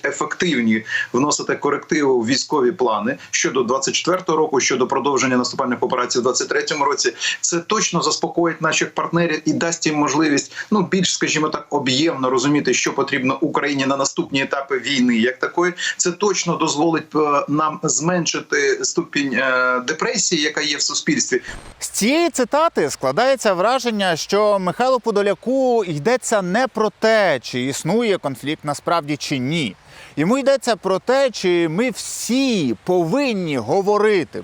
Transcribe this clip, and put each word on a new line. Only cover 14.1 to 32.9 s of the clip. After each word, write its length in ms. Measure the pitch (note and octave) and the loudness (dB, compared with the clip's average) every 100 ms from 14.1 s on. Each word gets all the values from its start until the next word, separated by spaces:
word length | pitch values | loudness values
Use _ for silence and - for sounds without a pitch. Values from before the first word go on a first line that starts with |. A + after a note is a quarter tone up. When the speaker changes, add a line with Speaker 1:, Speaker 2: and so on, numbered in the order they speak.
| - C3+ C3+ | -2 -2 -2
Speaker 1:
етапи 380 | C3+ C#3+ - C3 | -2 -2 -2 -4
війни 380 | A#2+ C#3 B2 A#2 | 0 2 4 4
як 220 | A#2 B2+ C#3 | 2 0 -2
такої. 280 | - F3 F3+ - - | 0 0 0 -4 -2
Це 140 | F#3 | -2
точно 440 | F3+ G#3 F#3 F3 D3+ | 0 0 0 0 0
дозволить, 600 | D#3 C#3+ E3 D#3 - D3+ | 0 2 2 0 -2 0
е, 300 | D3+ C#3+ C#3 | 2 2 0
нам 320 | D3 D#3 - | 0 0 -2
зменшити 1000 | D3+ - D#3+ F3+ E3 D3+ - D3 C#3 C3 C3+ | -2 0 0 0 0 -4 -2 0 2 0 -2
ступінь, 480 | - E3 C#3+ C#3 | -4 -4 -2 -2
е, 460 | B2 C3 B2+ B2+ B2+ B2 | 0 0 2 2 0 -2
депресії, 540 | - G#3+ A#3+ - E3 | -4 -2 -2 -2 0
яка 200 | D3+ D3+ | -2 -2
є 160 | D3+ C#3+ | -4 -2
в 40 | |
суспільстві. 600 | - - - C3+ - - - - - - | -4 -4 -2 -2 0 -2 -4 -14 -16 -14
Speaker 2:
З 100 | - | -10
цієї 400 | - G#3 D#4 E4+ | -2 2 2 2
цитати 600 | - A#3+ C#4+ E4 - D3 | 0 0 2 2 2 -2
складається 640 | - C3 D3 B3+ C4+ G#3+ | 0 -2 2 2 2 2
враження, 640 | F3 G3+ B3+ A#3 G#3+ F#3 D#3+ | 2 2 0 0 0 0 0
що 440 | - G3+ G#3+ G3+ | 0 2 2 2
Михайлу 400 | F#3 E3+ B3+ B3+ | 0 0 2 2
Подоляку 840 | A3+ G3+ G3+ F#3+ A3 C4+ B3+ A#3 | 2 0 2 0 0 0 2 2
йдеться 580 | F3 D3 F3+ B3+ - G#3+ | 0 -2 0 0 0 0
не 260 | F3+ G#3 C4 | 0 0 0
про 220 | - G#3+ - | 0 -2 2
те, 400 | A3 A3 F#3+ C3+ | 2 4 4 0
чи 220 | - B2+ | -2 -4
існує 560 | C3 C3 D#3 A3 A#3 F3+ | -4 -2 0 0 2 0
конфлікт 480 | D3 C3 C3+ D3+ D3+ | -2 -6 -6 -6 -6
насправді 520 | C#3+ - E3+ D3 D3 | -4 -2 -2 -2 -6
чи 200 | - C#3 | -4 -4
ні. 380 | B2 E3 A#2+ - - - - - | -2 -2 -4 -6 -18 -20 -8 -2
Йому 220 | E3 C4 | 0 2
йдеться 380 | C4 C4+ - G#3 | 2 2 0 -2
про 240 | F#3+ F#3 | 0 0
те, 300 | - C4 C#4 | 2 2 2
чи 400 | - F#3+ F3 E3 | 0 0 2 2
ми 200 | E3 B3+ | 0 -2
всі 840 | - - - - B3+ C4+ G#3+ C3+ A2 | -4 -8 -8 -2 0 2 2 0 -2
повинні 760 | - | 0